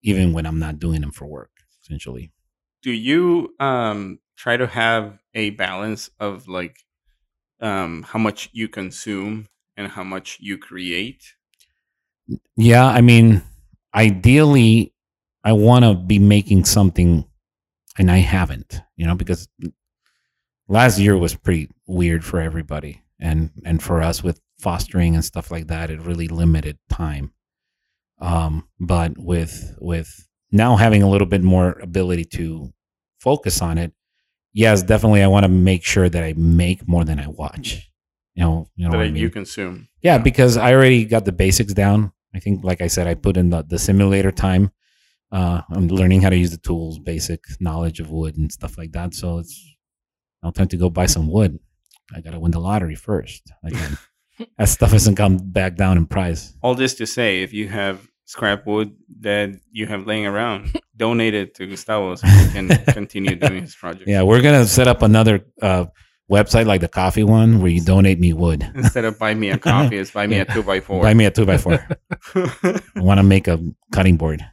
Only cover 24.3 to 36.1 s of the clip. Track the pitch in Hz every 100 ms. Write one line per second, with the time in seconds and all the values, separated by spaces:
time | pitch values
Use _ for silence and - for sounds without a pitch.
24.3 | 82 _ _ - 85 - 190 170 160 160
25.3 | - - 82 78 82 82 78 85 85 82
26.3 | 82 85 80 76 73 _ - 78 71 69
27.3 | _ _ _ _ _ _ _ _ _ 87
28.3 | 82 80 78 - _ 87 87 82 - -
29.3 | 85 80 - - - - 85 - - _
30.3 | _ _ 104 117 110 113 107 98 98 95
31.3 | 98 92 92 90 87 87 90 90 87 82
32.3 | - 82 80 71 _ _ _ _ _ 127
33.3 | 147 - - 85 165 85 _ _ _ _
34.3 | _ _ 104 110 101 92 107 107 104 98
35.3 | 98 98 92 92 90 - - 90